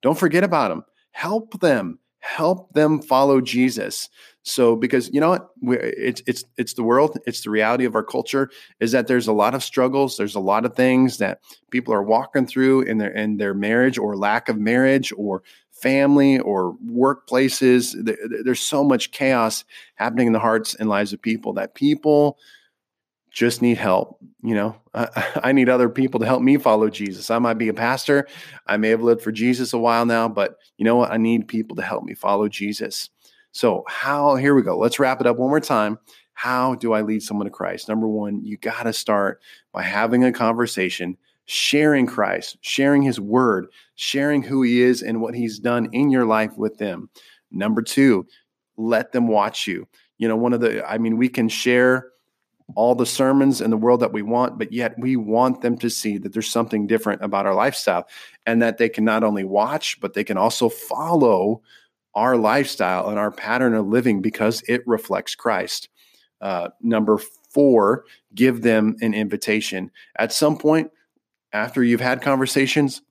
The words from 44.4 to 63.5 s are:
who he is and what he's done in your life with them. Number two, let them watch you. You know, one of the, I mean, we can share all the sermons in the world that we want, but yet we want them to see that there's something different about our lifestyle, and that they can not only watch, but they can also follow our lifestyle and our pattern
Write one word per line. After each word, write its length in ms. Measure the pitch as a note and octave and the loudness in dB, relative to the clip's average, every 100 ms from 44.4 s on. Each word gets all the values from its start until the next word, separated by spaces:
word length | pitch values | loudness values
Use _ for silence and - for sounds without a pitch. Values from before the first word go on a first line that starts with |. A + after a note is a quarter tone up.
who 200 | B2+ C3+ | -2 0
he 180 | B2 B2 | 2 4
is 200 | B2 A#2+ | 4 2
and 200 | - A2+ | -2 -4
what 140 | A#2 A#2+ | -4 -4
he's 240 | A#2 G#2 | -6 -4
done 300 | A#2+ A#2+ A2 | -2 -2 -2
in 160 | A#2 C#3+ | 0 2
your 160 | C3 A#2 | 2 2
life 320 | A2 A2 - | 2 0 -4
with 200 | G#2+ - | -6 -4
them. 320 | G#2 F2 - _ - _ _ | -8 -8 -14 _ -20 _ _
Number 300 | - G#2 A2+ | -6 -2 -2
two, 460 | A2+ - C3+ G#2 - _ _ _ _ - | -2 2 4 4 -2 _ _ _ _ -8
let 340 | A2+ A#2 B2 | 0 0 0
them 160 | B2+ A#2 | -2 2
watch 400 | G#2+ G#2 - - | 2 0 -4 -6
you. 200 | F2+ - _ _ _ | -8 -10 _ _ _
You 100 | A2+ | -2
know, 80 | A2 | 0
one 180 | A#2+ | 0
of 60 | A#2+ | 0
the, 260 | A#2 A2 G2 | 0 -2 -4
I 80 | G#2+ | -4
mean, 200 | A2+ A2+ | -2 0
we 120 | B2+ | 0
can 180 | B2 A2+ | 0 -2
share 640 | - B2 B2 B2+ B2+ B2+ _ _ _ _ _ _ - | -2 0 4 4 2 -2 _ _ _ _ _ _ 0
all 200 | A#2 B2 | 2 2
the 100 | A#2+ | 0
sermons 560 | - C3 C#3 C#3 B2+ | 0 2 4 4 2
in 80 | G#2+ | 0
the 80 | A2 | 0
world 220 | A2+ B2 | 2 2
that 120 | A#2 | 2
we 120 | G#2+ | -2
want, 340 | G#2 A#2+ B2 - | -4 -2 -2 -4
but 160 | A2 | -8
yet 240 | A#2 A#2 - | -4 -6 -4
we 180 | B2+ C3 | -2 -2
want 460 | G#2+ A2 B2+ B2 | 0 2 2 2
them 160 | A#2+ A#2+ | -2 -2
to 120 | A#2+ | -4
see 280 | - A2 G2+ | -4 -4 -4
that 160 | G2 | -6
there's 160 | A2+ A2 | -6 -4
something 380 | A#2+ A#2+ A2 G#2 | -2 -2 -2 0
different 360 | A2 A2 G2 | 0 0 -4
about 220 | G#2 G2 G2 | -2 -2 0
our 80 | |
lifestyle, 540 | F#3 B2 C#3 - B2 - - - _ - | 2 0 0 -2 -2 -4 -18 -20 _ -2
and 160 | A#2 | 2
that 160 | A#2 A2+ | 0 0
they 120 | A#2 | -2
can 160 | A2+ A2 | 0 0
not 180 | A2 | 2
only 200 | A2 G2+ | 0 -2
watch, 560 | F#2+ G2+ A2 D3+ - - | -2 0 0 -2 -6 -8
but 120 | - | -8
they 100 | - | -6
can 140 | G#2 G2 | -4 0
also 300 | G#2+ - A#2 | 0 2 -2
follow 920 | - - - D#3+ E3+ B2+ G2 G2 A2+ _ - _ _ _ G#2 | -2 -10 -8 0 2 4 4 2 -2 _ -20 _ _ _ -2
our 220 | A#2 B2+ | 2 2
lifestyle 720 | G#2+ B2+ C#3 - F2+ F2+ G#2 | 2 2 -2 -2 -2 -2 -2
and 100 | G#2 | -2
our 120 | G#2 | -4
pattern 440 | - G#2+ | -6 -4